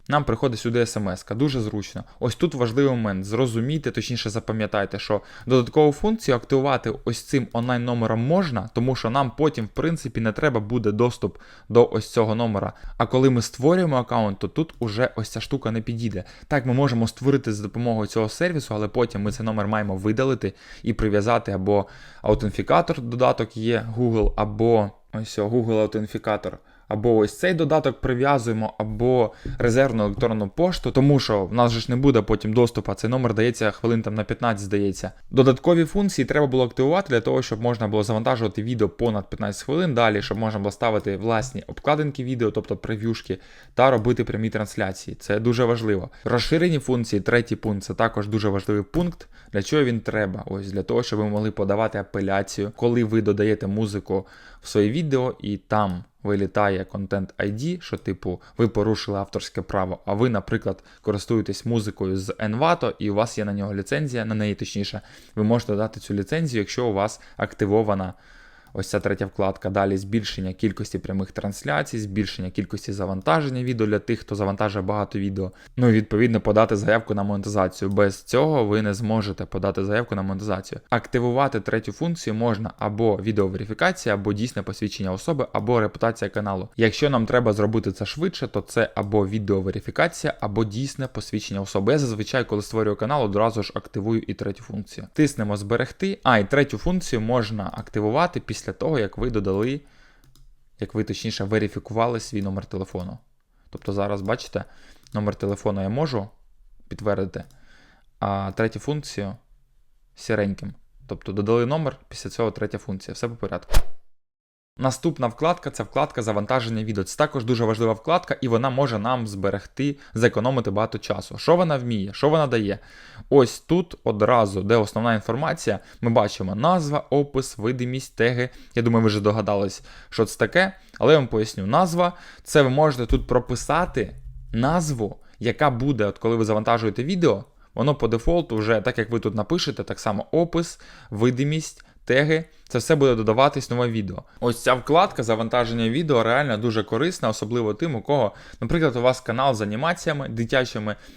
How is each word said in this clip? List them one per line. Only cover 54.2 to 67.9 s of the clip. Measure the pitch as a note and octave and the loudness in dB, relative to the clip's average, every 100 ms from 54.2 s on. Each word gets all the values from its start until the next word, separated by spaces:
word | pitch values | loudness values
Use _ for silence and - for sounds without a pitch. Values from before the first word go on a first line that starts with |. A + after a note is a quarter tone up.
| - - - - | -4 -20 -20 -20
в | - | -2
своє | G#2+ G#2 | 2 2
відео | D3 D#3 C3+ B2+ - | 2 0 0 -2 -4
і | G2+ G2+ | -6 -6
там | - G#2+ G2 F2+ - _ | 0 0 0 -2 -10 _
вилітає | G2+ G2+ F#2+ G#2 G2+ F#2 | -2 0 0 2 2 0
контент | F#2+ G#2 F#2+ G2 F#2 - | -4 -8 -4 -4 -4 -8
ай | G2+ | -8
ді, | G#2+ D#3+ F3 | -6 -6 -6
що, | - G2 | -8 -8
типу, | - F#2 F#2+ F2+ - - | -6 -6 -6 -8 -8 0
ви | A2+ | 0
порушили | G#2 G#2+ G#2 - G2+ | 2 0 0 -2 -4
авторське | G2 G2+ - - | -4 -6 -8 -10
право, | F#2 G2+ F#2 F2+ - | -4 -2 -2 -6 -4
а | |
ви, | G2+ B2+ | 0 2
наприклад, | G#2 - A2 G#2 F#2+ - - | 0 -2 -2 -2 -6 -12 -8
користуєтесь | - G2+ - A2+ G#2+ G2 A#2 | -4 -4 0 0 0 -4 -2
музикою | A#2 G#2 - F#2+ F#2+ | -2 -2 -4 -2 -2
з | G2+ | -4
Envato, | - G#2+ A2+ D#3+ E3+ A#2 - | -4 -4 0 0 2 -2 -2
і | G#2 | -2
у | |
вас | G2+ A#2 - | 0 0 -2
є | |
на | G#2 | -4
нього | G2+ G2 | -4 -4
ліцензія, | G2+ - C#3+ D3 B2 | -6 -4 -4 -2 -4
на | A2 | -2
неї | G#2+ G#2 | -2 -2
точніше, | G2 G2+ G#2 G2 G2+ - - - | -2 -6 -6 -6 -8 -14 -20 -10
ви | G#2+ | -2
можете | G#2+ A#2 A2 | 2 2 0
додати | G2+ A2 G#2 | -2 -4 -6
цю | - | -6
ліцензію, | G2+ F#2+ D#3+ D#3+ A#2 | -4 -2 -2 -2 -2
якщо | G2 - A#2+ | -2 -2 -2
у | |
вас | G2 G#2+ - - - | 0 -2 -4 -16 -6
активована | G#2+ - G2+ G#2+ G#2+ | -6 -2 2 2 2